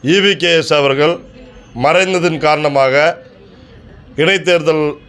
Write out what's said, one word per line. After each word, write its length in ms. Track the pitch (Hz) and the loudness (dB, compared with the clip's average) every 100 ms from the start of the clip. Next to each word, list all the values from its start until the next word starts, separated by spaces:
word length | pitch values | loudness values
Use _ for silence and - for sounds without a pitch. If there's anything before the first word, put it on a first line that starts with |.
ஈ 140 | 127 190 | 0 0
வி 180 | 196 170 | 2 0
கே 200 | 170 165 | 0 0
எஸ் 180 | - | 2
அவர்கள் 440 | 151 143 135 147 180 - - - - - 120 | 0 0 0 0 -2 -10 -20 -20 -20 -20 -4
மறைந்ததின் 560 | 139 175 185 185 170 160 | 0 2 0 -2 -2 -2
காரணமாக 800 | 151 151 151 139 135 139 160 170 - - - - - - - - - - | -2 0 0 0 2 2 0 -2 -16 -20 -20 -20 -20 -20 -20 -20 -16 -4
இடைத்தேர்தல் 800 | 165 190 160 175 156 160 151 - | 0 0 0 0 0 0 -2 -6